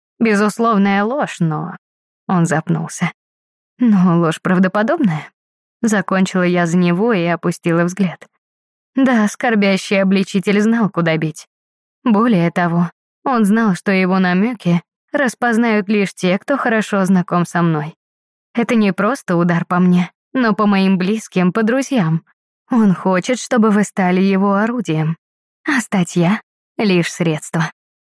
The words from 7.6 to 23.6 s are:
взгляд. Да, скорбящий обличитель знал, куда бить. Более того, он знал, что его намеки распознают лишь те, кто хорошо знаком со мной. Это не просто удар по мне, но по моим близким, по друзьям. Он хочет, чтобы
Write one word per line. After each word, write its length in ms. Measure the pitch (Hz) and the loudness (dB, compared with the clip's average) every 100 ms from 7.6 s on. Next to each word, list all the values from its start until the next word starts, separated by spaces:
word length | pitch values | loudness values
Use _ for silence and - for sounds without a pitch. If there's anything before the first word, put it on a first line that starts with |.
| 170 165 | -2 0
взгляд. 420 | 175 185 185 - - _ _ _ _ _ _ 262 | 0 -2 -4 -6 -20 _ _ _ _ _ _ 0
Да, 320 | 262 233 214 | 2 2 0
скорбящий 760 | - 254 214 196 190 - 196 | -2 -2 2 2 0 -2 0
обличитель 580 | 190 190 190 196 208 208 | 2 0 0 -2 0 0
знал, 280 | 220 233 202 | 2 0 0
куда 260 | 170 165 160 | -2 -2 0
бить. 300 | 156 - - _ _ _ _ _ | -4 -8 -18 _ _ _ _ _
Более 460 | 254 202 240 185 170 | 0 2 4 2 2
того, 380 | 180 175 170 170 - _ _ | 0 0 0 -2 -6 _ _
он 220 | 285 240 196 | -2 2 2
знал, 300 | 220 220 175 | 2 2 0
что 160 | 208 | 0
его 260 | 190 185 190 | 0 2 2
намеки 640 | 185 180 226 240 175 170 - _ _ | 2 0 -2 -2 0 -2 -2 _ _
распознают 760 | 285 254 - 240 226 240 214 196 | -2 -2 -2 -2 0 2 0 0
лишь 260 | 208 196 | 0 -2
те, 260 | - 180 190 | -2 -2 0
кто 180 | - 269 | -2 -2
хорошо 480 | 247 220 - 196 185 | 0 -2 -2 0 2
знаком 400 | 185 180 175 170 | 2 0 -2 -2
со 160 | 175 | 0
мной. 320 | 170 156 151 - _ _ _ _ _ 240 | 0 -2 -6 -12 _ _ _ _ _ -4
Это 200 | 233 233 | 0 2
не 160 | 202 | 2
просто 440 | 175 208 269 - 170 | 0 -2 -2 -2 0
удар 300 | 175 170 - | 2 0 0
по 140 | 180 | 0
мне, 320 | 180 180 175 _ _ | 2 2 0 _ _
но 200 | 262 247 | -2 0
по 120 | 208 208 | 2 2
моим 320 | 196 190 185 | 2 2 2
близким, 560 | 185 220 - 185 180 | 0 -4 -4 0 0
по 80 | 226 | 2
друзьям. 640 | 220 262 254 254 160 165 - _ _ _ - | 0 0 0 0 0 -2 -6 _ _ _ -2
Он 240 | 226 208 175 | 2 2 2
хочет, 420 | 190 185 214 247 | 0 -2 -2 -4
чтобы 300 | - 247 | -2 0